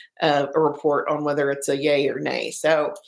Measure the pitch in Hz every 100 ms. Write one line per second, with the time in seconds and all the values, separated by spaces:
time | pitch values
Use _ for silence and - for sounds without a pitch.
0 | - - 160 143 143 156 156 143 156 143
1 | - 151 147 147 139 139 - 139 147 143
2 | 143 143 147 123 - - 156 156 143 143